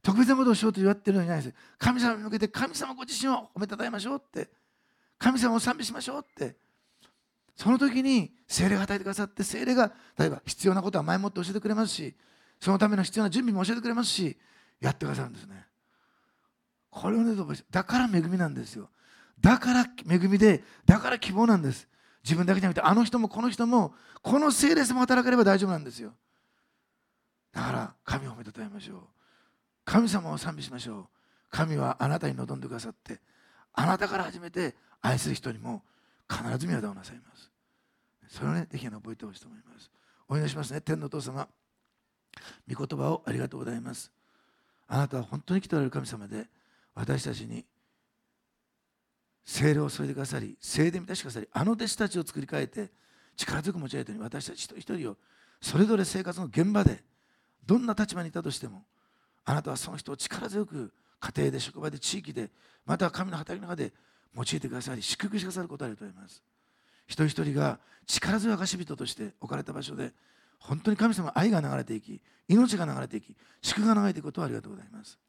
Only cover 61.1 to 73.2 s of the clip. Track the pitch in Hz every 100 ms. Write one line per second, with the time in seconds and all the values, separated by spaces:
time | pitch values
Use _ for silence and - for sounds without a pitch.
61.1 | _ - - 139 131 - 160 156 147 -
62.1 | 196 156 127 107 _ _ _ - 170 180
63.1 | - 185 170 160 - 175 170 123 _ _
64.1 | _ _ 120 120 143 127 127 135 123 -
65.1 | - 202 208 185 180 175 143 135 104 101
66.1 | 92 - - _ _ _ _ _ _ _
67.1 | - 156 147 151 139 143 - _ _ -
68.1 | - 160 208 220 196 185 185 160 139 127
69.1 | - 214 _ 117 143 143 131 135 139 131
70.1 | _ _ _ _ _ - 147 214 208 226
71.1 | 208 160 - 202 196 143 135 123 110 -
72.1 | 104 _ _ - 202 247 202 160 131 127
73.1 | -